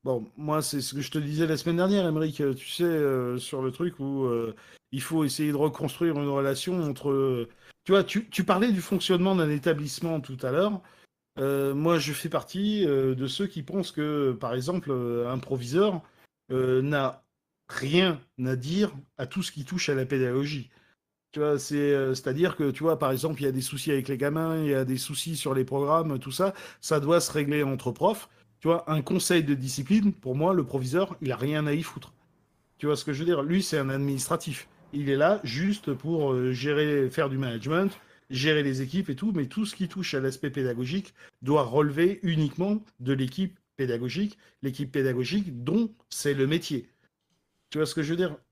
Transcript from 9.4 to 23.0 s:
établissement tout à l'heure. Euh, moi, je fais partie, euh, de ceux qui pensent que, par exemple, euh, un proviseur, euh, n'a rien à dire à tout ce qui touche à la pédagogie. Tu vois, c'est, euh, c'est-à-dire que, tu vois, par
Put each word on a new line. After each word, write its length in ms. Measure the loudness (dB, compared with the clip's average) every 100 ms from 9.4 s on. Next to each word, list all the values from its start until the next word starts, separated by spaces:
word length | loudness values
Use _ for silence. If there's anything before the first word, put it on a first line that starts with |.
| 2
établissement 720 | 2 0 0 -2 -6 -4 -4
tout 160 | -6 -8
à 80 | -2
l'heure. 280 | 2 2 0 -8 -20 _ _ _ -4
Euh, 340 | 0 2 0
moi, 240 | 2 2 2
je 140 | 0
fais 160 | -4 -4
partie, 580 | -4 -4 -2 0 2 2
euh, 300 | 4 2 0
de 100 | -2
ceux 220 | -2 -4
qui 160 | -6
pensent 300 | -4 -4 -4
que, 400 | -2 -2 2 0
par 200 | 0 -4
exemple, 380 | -4 -2 -4 -2
euh, 400 | -2 0 -2 -2
un 60 | -4
proviseur, 640 | -4 -6 0 2 2 2 -8 _ _ _ _
euh, 300 | 0 2 2
n'a 420 | 2 2 0 -4 _ _ _ _ -12
rien 500 | -8 2 4 4 0 -8 -6 -2
à 120 | -2
dire 340 | -2 0 0 -2 -18 -10
à 100 | -6
tout 140 | -4
ce 120 | -6
qui 100 | -8
touche 240 | -8 -4 0
à 80 | 0
la 100 | 0
pédagogie. 640 | 0 2 0 -2 -6 -10 _ _ _ _ _ _
Tu 80 | -2
vois, 180 | 0 0
c'est, 200 | 0 0
euh, 360 | 4 4 2
c'est-à-dire 440 | 0 -2 0 0 2
que, 120 | -2
tu 120 | 2
vois, 160 | 0
par 140 | 2